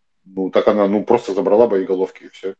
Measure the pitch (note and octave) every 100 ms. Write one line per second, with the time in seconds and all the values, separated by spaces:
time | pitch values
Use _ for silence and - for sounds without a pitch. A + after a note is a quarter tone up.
0 | _ _ _ F#2+ F#2+ G#2+ G2+ G#2+ G2+ G#2
1 | F#2+ A#2 - F#2+ F#2+ G#2 A#2+ G2+ F#2 F#2+
2 | F#2 - F2+ - G2 G2